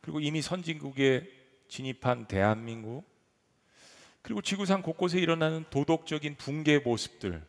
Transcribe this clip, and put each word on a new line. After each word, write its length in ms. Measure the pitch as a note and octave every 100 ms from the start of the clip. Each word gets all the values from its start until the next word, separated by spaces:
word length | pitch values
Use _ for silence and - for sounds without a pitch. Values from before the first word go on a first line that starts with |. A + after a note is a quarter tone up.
그리고 180 | - D3+
이미 220 | D3 D#3
선진국에 880 | C#3+ F#3 E3 D#3 C#3+ C3+ C#3 C3 - - _ _ _
진입한 600 | - C3 B2+ B2+ B2 A2
대한민국, 800 | F#2+ G2 A2 A#2 A2+ A2 B2 F#3 _ _ _ _ _ _ _ - - - _
그리고 200 | - -
지구상 400 | - G3 G3 F#3+
곳곳에 380 | F3 D#3+ F3+ F3
일어나는 460 | E3+ E3 D#3 D#3+ D#3
도덕적인 680 | C3+ D3 E3 - D#3 D3 D3
붕괴의 460 | - D3 D3+ D3
모습들 600 | C#3 A2+ - - G2+ E2+